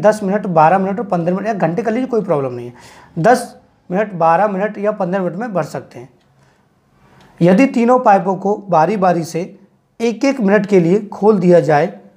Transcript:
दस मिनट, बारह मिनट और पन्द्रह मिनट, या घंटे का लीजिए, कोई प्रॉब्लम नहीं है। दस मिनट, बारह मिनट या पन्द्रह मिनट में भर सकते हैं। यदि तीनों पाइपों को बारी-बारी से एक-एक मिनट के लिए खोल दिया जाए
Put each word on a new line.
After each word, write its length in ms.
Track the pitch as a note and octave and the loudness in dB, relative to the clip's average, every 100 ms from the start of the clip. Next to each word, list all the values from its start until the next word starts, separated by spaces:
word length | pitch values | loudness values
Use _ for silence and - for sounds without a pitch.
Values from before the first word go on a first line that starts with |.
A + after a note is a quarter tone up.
दस 180 | G3+ G#3+ | 2 2
मिनट, 220 | F#3+ G3+ F#3+ | -2 -4 0
बारह 320 | D#3+ D#3 F#3+ | 2 4 4
मिनट 200 | F#3+ G3 | 0 -4
और 60 | G3 | -4
पन्द्रह 300 | F3 E3 F#3 | -4 -2 -4
मिनट, 120 | G#3 | -4
या 60 | |
घंटे 280 | G3+ E3 F3 | -2 -2 -2
का 100 | A#3 | -4
लीजिए, 160 | A#3 C4 | -4 -2
कोई 140 | A3+ | -4
प्रॉब्लम 320 | F3+ D3 C3+ | -2 -2 -4
नहीं 140 | A#2+ A#2+ | -8 -12
है। 60 | - - - - E3 | -16 -20 -20 -14 0
दस 360 | F#3+ B3 - - _ _ - | 2 2 0 -16 _ _ -8
मिनट, 220 | F#3 A3 | -4 -4
बारह 340 | F3 E3 E3 G#3 | 0 2 2 2
मिनट 300 | F#3 G#3+ G#3 | -2 -6 -4
या 140 | G#3 | -6
पन्द्रह 320 | G#3+ F3 G3 | -4 -4 -4
मिनट 120 | F3 E3+ | -4 -6
में 180 | A#3+ | -6
भर 100 | F3+ | -6
सकते 360 | D3 C#3+ - E3+ | -6 -10 -14 -20
हैं। 100 | F3+ _ _ _ _ _ _ _ _ _ _ _ _ _ | -20 _ _ _ _ _ _ _ _ _ _ _ _ _
यदि 260 | F3 F#3+ C4+ | 2 4 2
तीनों 300 | C4+ A#3 B3 | 2 2 2
पाइपों 360 | B3 F#3+ F3 F#3+ | 4 2 2 -4
को 200 | G3 G#3 - | -4 -4 -2
बारी-बारी 540 | E3 E3 G#3+ C3 E3+ | 0 0 0 0 0
से 180 | D#3 D#3+ F#3+ - _ _ _ - | -4 -8 -10 -14 _ _ _ -6
एक-एक 400 | A#3 A3 C#4 C4+ | -4 -2 -2 0
मिनट 240 | F#3+ G#3 G3 | 0 0 2
के 140 | G3 | 2
लिए 200 | E3 G3+ G#3+ | 4 0 -2
खोल 320 | - G#3 G3+ | 0 2 4
दिया 200 | F3+ F3 | 4 4
जाए 260 | D#3 D3 F#3 - - | 4 0 0 -6 -20